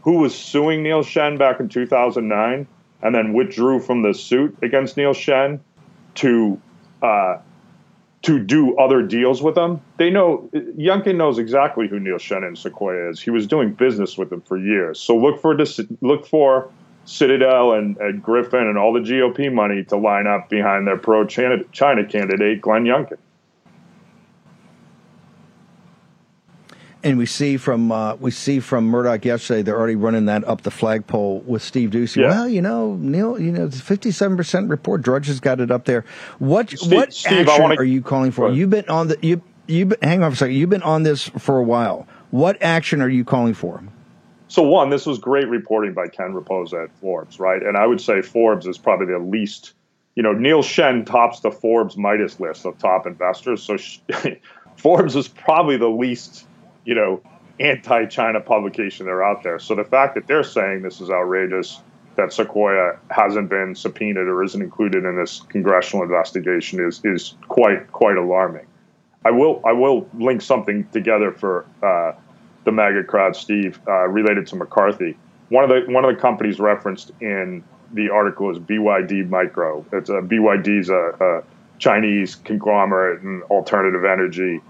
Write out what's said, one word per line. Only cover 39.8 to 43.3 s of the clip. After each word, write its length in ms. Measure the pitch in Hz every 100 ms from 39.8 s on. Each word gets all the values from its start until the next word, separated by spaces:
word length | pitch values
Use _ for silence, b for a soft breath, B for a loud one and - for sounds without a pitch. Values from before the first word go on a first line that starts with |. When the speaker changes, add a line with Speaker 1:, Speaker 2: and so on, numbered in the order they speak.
| 190
Speaker 2:
been, 100 | -
hang 180 | 147 180
on 100 | 160
a 40 |
second. 200 | 127 131
You've 140 | 135 175
been 140 | 196
on 180 | 170 160
this 260 | 156 143 -
for 300 | - - 135
a 60 |
while. 440 | 117 120 110 90 - B B
What 320 | 123 170 202
action 400 | 165 165 - 151
are 80 | 127
you 160 | 127
calling 300 | 120